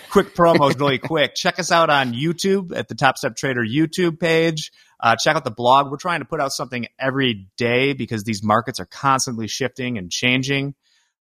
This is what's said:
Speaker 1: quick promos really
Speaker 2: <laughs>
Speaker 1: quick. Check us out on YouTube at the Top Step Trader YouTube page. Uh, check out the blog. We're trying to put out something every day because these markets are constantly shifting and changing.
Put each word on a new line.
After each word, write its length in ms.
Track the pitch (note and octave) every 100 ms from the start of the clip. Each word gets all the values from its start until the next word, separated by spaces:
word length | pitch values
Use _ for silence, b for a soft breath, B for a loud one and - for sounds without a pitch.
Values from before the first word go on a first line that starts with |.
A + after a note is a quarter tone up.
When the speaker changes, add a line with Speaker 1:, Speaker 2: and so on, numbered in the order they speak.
| -
Speaker 1:
quick 240 | G3+ F#3+
promos 460 | - E3+ E3 C#3+ B2
really 180 | C#3+ C3
Speaker 2:
<laughs> 20 |
Speaker 1:
quick. 360 | C3+ D#3+ C3 -
Check 240 | F3+ F3+
us 140 | E3+
out 160 | E3+ E3
on 240 | C#3+ C3
YouTube 580 | A#2 D#3 D#3+ G3 G3 F3
at 140 | - A2+
the 80 | A2+
Top 220 | C#3 -
Step 180 | B2+ A2
Trader 300 | C#3 B2 A2+
YouTube 520 | C#3 D#3+ - F3 D#3+
page. 540 | E3 E3 E3 D#3 - b b b
Uh, 160 | A#2 A#2
check 180 | D#3 D#3
out 80 |
the 80 | C3+
blog. 400 | A2 A#2+ C3+ C#3
We're 60 | C#3+
trying 240 | F#3 E3
to 40 | C3
put 140 | D#3+
out 140 | C3+
something 340 | - C3+ B2 A#2 -
every 520 | C3 C3 C3 G#2 F#2+ -
day 340 | A#2 B2 C3+
because 320 | C3+ A2+ A2+
these 180 | G#2+ G2+
markets 380 | G#2 G#2+ A#2 A#2
are 60 | F2+
constantly 640 | - C#3 C3 - A2+ G#2+
shifting 500 | - B2+ - B2 A#2
and 120 | F2
changing. 680 | - B2 B2+ C3 C#3 C#3 - _ _ _ _ _